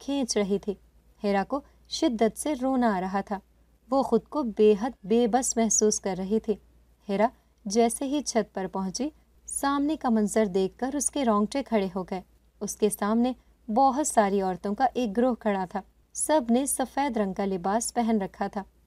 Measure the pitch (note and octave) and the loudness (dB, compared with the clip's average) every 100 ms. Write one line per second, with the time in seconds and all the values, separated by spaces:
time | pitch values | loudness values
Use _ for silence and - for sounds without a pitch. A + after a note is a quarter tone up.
0 | - C#4 B3 G#3 G3 G3 - F#3+ _ _ | -6 -4 -2 -2 0 -2 -4 -10 _ _
1 | _ _ G3+ G3+ F#3+ C#4 - _ - - | _ _ -2 0 -2 -6 -8 _ -14 -2
2 | D#4+ A3 A3+ - D#4 C4+ C4 C4 A#3+ F#3 | 0 2 0 0 -4 -2 0 2 2 0
3 | F#3 G3 - G3 - _ _ _ - C4+ | -2 -4 -4 -8 -10 _ _ _ -2 0
4 | B3 A3+ - D4 A#3+ G3 G#3+ G3+ A#3+ - | 2 0 0 -4 -2 4 4 4 -2 -6
5 | F#3 A3+ A#3+ B3 B3+ A#3 A3+ - G#3+ - | 0 2 2 2 0 0 0 2 2 0
6 | G3 F#3 F#3+ A3 A3 F#3+ _ _ _ _ | -4 -6 -2 -2 -2 -6 _ _ _ _
7 | - G3 A#3 - _ _ G#3 A3 A#3 - | -4 0 0 -2 _ _ -2 2 2 0
8 | C4+ D4 A#3 A3+ G#3 G3+ F#3 F#3+ F#3+ F3 | -2 -2 -2 -2 -2 -6 -6 -4 -6 -4
9 | D4 - _ _ - - C#4 C#4+ C#4+ D4+ | -6 -8 _ _ -14 -4 -2 0 0 -2
10 | C4 A3 G#3 A3 G#3+ F#3+ F#3+ - C4 C#4 | 0 2 2 2 2 0 -2 -2 -6 -2
11 | - D4 A#3+ G#3 G#3 C#4 - A3 F#3+ F#3+ | -2 0 0 2 0 -2 -2 -2 0 -4
12 | F3+ F#3 - _ _ _ G#3 - G#3 - | -6 -8 -10 _ _ _ -10 -2 -2 0
13 | G3+ A3+ B3 B3 _ _ - A3 C4+ B3+ | 0 2 0 -2 _ _ -2 2 4 2
14 | D4 - G3 G3 F#3+ F3+ G3+ G#3 C4 A#3+ | 0 2 2 2 0 -2 -4 0 0 0
15 | A#3+ F#3+ B3+ A3+ G#3+ G3 F#3 G3 - _ | -2 2 0 0 -2 -2 -4 -8 -10 _
16 | _ - - D4+ A#3 A#3+ C#4 - B3 - | _ -6 0 2 4 2 2 -2 -2 -2
17 | C#4+ A3 F#3+ F#3 G3+ F#3 F#3+ A3 - A#3+ | -2 0 -2 -2 -2 -2 -2 -2 -2 -2
18 | A3+ A3 E3 - G3+ G#3 - _ | 2 0 -2 -4 -6 -6 -10 _